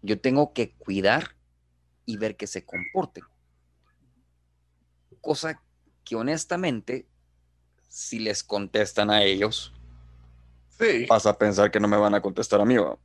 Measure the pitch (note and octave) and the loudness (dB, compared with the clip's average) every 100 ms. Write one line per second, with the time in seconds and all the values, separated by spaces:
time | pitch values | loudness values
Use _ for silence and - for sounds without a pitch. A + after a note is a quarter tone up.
0 | G2+ G#2 C3+ C3+ D3 - A2+ _ - G2 | -4 -2 0 2 0 -2 -8 _ -6 -2
1 | F#2+ B2+ - _ _ _ _ _ _ _ | 0 0 -2 _ _ _ _ _ _ _
2 | - G#2+ A2 G#2 G#2 F#2+ - - - F#3 | -12 -8 -6 -8 -10 -12 -12 -14 -8 -6
3 | E3+ - - _ _ _ _ _ _ _ | -6 -10 -20 _ _ _ _ _ _ _
4 | _ _ _ _ _ _ _ _ _ _ | _ _ _ _ _ _ _ _ _ _
5 | _ - - D3+ D#3+ D3+ _ _ _ _ | _ -16 -6 -6 -6 -10 _ _ _ _
6 | - A2+ A#2+ D#3 - F3 F#3 A#2+ - B2+ | -10 -6 -4 -4 -4 -4 -4 -6 -8 -12
7 | - _ _ _ _ _ _ _ _ - | -12 _ _ _ _ _ _ _ _ -18
8 | - A#2 A2 G2+ - G2+ G2+ G#2+ G2+ - | -12 -8 -6 -6 -4 -6 -2 -2 -2 0
9 | G#2 G#2 G2+ G2 G#2 - - - - - | 2 4 4 2 0 -2 -10 -18 -20 -20
10 | - - - - _ _ _ _ A3+ C3+ | -20 -20 -20 -20 _ _ _ _ 0 0
11 | A#2+ A2 G#2+ G#2 G#2+ G2 G#2 G#2+ G#2 G#2 | 4 4 4 2 2 4 4 4 2 4
12 | G#2 G2+ G2 F#2 G#2+ G#2 G#2 B2 E2+ A1+ | 4 2 -2 -6 0 2 4 2 2 -4